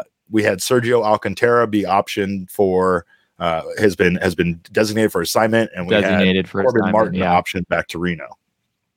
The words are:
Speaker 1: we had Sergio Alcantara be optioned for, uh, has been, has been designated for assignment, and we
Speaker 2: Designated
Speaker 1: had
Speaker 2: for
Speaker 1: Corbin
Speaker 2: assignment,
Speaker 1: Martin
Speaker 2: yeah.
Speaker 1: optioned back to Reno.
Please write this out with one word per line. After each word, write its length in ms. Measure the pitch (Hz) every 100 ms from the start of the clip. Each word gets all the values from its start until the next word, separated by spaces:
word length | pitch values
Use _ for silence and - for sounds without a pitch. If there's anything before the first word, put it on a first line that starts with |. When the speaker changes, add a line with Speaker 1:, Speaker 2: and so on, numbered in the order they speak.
| - _ _
Speaker 1:
we 120 | 107
had 180 | 104 95
Sergio 440 | - 127 117 120
Alcantara 600 | 107 107 104 95 120 120 113
be 160 | 104
optioned 680 | 92 98 - - 98 101 90
for, 540 | - 98 92 92 90 - _ _ -
uh, 240 | 85 80 82 85
has 160 | 107
been, 200 | 90 92 90
has 180 | 95
been 240 | 87 85 82 -
designated 400 | 104 107 107 107
for 80 | 90
assignment, 500 | 85 117 110 113 110 -
and 100 | 87
we 40 |
Speaker 2:
Designated 560 | 107 95 95 95 95 90
Speaker 1:
had 20 |
Speaker 2:
for 140 | 101
Speaker 1:
Corbin 180 | 98 117
Speaker 2:
assignment, 140 | 110
Speaker 1:
Martin 200 | 107 107
Speaker 2:
yeah. 260 | 90 92 87
Speaker 1:
optioned 280 | - 95 87
back 200 | 85 -
to 100 | 82
Reno. 280 | 87 82 65 - _ _ _ _ _